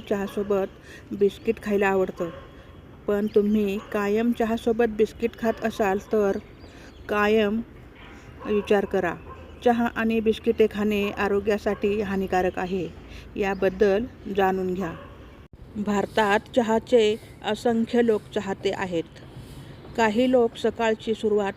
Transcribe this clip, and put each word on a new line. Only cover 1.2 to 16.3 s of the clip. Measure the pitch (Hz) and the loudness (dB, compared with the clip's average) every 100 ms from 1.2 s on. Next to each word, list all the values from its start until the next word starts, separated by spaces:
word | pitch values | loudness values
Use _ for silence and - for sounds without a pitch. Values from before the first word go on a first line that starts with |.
| 202 - 226 220 | 0 0 -4 -4
खायला | 208 202 196 | -2 0 2
आवडतं, | 196 185 190 170 - - - - - - - - | 2 0 -4 -8 -8 -18 -20 -20 -20 -20 -10 -4
पण | 208 208 | -2 2
तुम्ही | 214 208 214 202 202 - | 2 4 2 2 -2 -4
कायम | 214 202 214 240 233 | -4 0 2 2 0
चहासोबत | 220 226 240 226 233 214 | 0 0 0 2 2 2
बिस्किट | 214 - 233 - | 0 0 -6 -2
खात | 226 220 226 | -2 -2 -2
असाल | 220 202 196 - | 0 0 0 0
तर | 214 196 208 - - - - - - - | 0 2 -2 -8 -18 -20 -20 -20 -14 -4
कायम | 208 208 220 208 220 - - - - - - - - - | 0 4 4 4 0 -6 -14 -20 -20 -20 -20 -20 -12 -2
विचार | 208 190 202 | -2 2 2
करा. | 196 190 175 - - - - - | 2 0 -2 -4 -12 -16 -18 0
चहा | 240 233 233 - | 2 4 2 0
आणि | 226 226 | 0 2
बिस्किटे | 220 214 233 226 214 | 2 2 2 4 2
खाणे | 202 208 202 202 - | 2 0 0 0 -2
आरोग्यासाठी | 202 202 202 208 214 196 202 208 | 0 0 0 0 -2 0 0 0
हानिकारक | 190 196 190 185 180 180 | -2 -2 0 0 0 -2
आहे, | 180 190 165 - - - - - | -4 -4 -6 -10 -18 -18 -10 -4
याबद्दल | 196 196 190 185 202 196 254 - 214 196 | -2 0 0 2 4 2 -2 -8 -6 0
जाणून | 190 190 185 | 2 2 -2
घ्या. | 180 170 165 - - - - - - - 214 | -4 -6 -8 -16 -20 -20 -20 -20 -20 -12 -6
भारतात | 208 202 - 226 208 | -2 -2 0 0 2